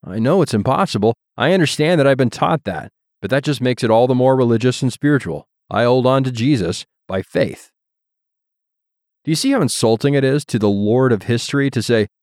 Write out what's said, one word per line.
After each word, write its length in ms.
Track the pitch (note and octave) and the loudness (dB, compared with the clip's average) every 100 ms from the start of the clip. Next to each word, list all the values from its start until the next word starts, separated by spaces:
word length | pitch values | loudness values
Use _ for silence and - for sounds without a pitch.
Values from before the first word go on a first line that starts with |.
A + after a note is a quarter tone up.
"I 140 | - G2 | -10 -4
know 240 | A2+ F#3 | 0 2
it's 140 | D#3 A2 | 2 0
impossible. 580 | G2+ C3+ F#3+ A2 G#2+ A2+ _ - | -2 -2 -2 0 0 -2 _ -4
I 160 | B2 | 0
understand 460 | F#3 D#3 - D3+ F3+ | 2 0 0 0 2
that 80 | C#3 | 2
I've 100 | C3 | 2
been 140 | B2+ | 0
taught 320 | - D#3+ E3 | 0 -2 -2
that, 280 | - E2+ - _ _ _ | -4 -10 -12 _ _ _
but 80 | G2 | -4
that 140 | C3 | -4
just 180 | C#3+ C3+ | -2 -4
makes 220 | B2+ B2+ | -2 -2
it 80 | A#2 | 2
all 160 | A2 B2 | 2 2
the 80 | B2+ | 2
more 200 | B2+ C3 | 2 2
religious 460 | A#2+ A#2 B2+ B2 | 2 2 0 0
and 100 | C3 | -4
spiritual. 560 | - C#3+ C#3+ F#2 D2+ - _ _ | -2 0 0 -2 -12 -14 _ _
I 140 | G2 | -2
hold 240 | A#2+ B2+ B2 | 0 2 2
on 160 | C3+ | 2
to 80 | C3 | 0
Jesus 560 | A#2+ B2 C#3 E2+ F#2 - _ _ | -2 0 0 0 -6 -10 _ _
by 140 | F#2+ | -8
faith." 500 | F#2 - - - - _ _ _ _ _ _ _ _ _ _ _ _ _ _ _ | -4 -4 -4 -6 -20 _ _ _ _ _ _ _ _ _ _ _ _ _ _ _
Do 60 | - | -4
you 60 | D#3 | -2
see 160 | C4+ | 0
how 100 | C#4 | 0
insulting 540 | F#3 - A#2 A2+ C#3+ C#3+ | 0 0 0 2 2 2
it 80 | |
is 200 | C3 C#3+ - | 2 0 -2
to 120 | A#2 | 0
the 100 | G#2 | 0
Lord 440 | G2+ G#2 A#2+ C3 | 0 0 2 2
of 120 | A2+ | 2
history 460 | - A#2 - C#3+ C#3 | 0 -4 -2 -2 -2
to 140 | C3 | -2
say, 240 | G#2+ A#2 G#2 _ | 0 0 0 _